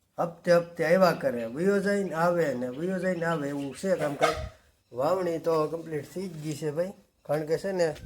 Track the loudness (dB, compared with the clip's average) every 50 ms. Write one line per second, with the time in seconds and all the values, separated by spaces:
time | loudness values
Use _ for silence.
0 | _ _ _ -4 -4 -4 -4 -2 4 4 4 4 4 0 -2 -2 2 4 6 6
1 | 6 6 4 4 0 -2 -2 -2 -4 -6 -4 0 2 2 2 2 2 2 0 0
2 | 0 -2 0 2 2 2 4 2 2 0 0 -2 -4 -4 -4 -4 -4 -4 -2 -2
3 | -2 -2 -2 -2 -2 -2 0 -2 -2 -4 -4 -4 -6 -8 -8 -4 -2 0 0 0
4 | 0 -2 0 2 2 0 0 -2 -6 -10 -12 -18 _ _ _ _ _ _ -4 -2
5 | 0 0 2 0 0 -2 -2 -2 0 0 2 2 0 0 -4 -6 -8 -6 -6 -6
6 | -8 -8 -8 -8 -8 -8 -8 -8 -6 -6 -6 -4 -4 -4 -2 -2 -2 -4 -6 -12
7 | -20 _ _ _ -6 -2 -2 -2 0 -2 -2 -2 -2 -2 0 0 0 0 -2 -4
8 | -8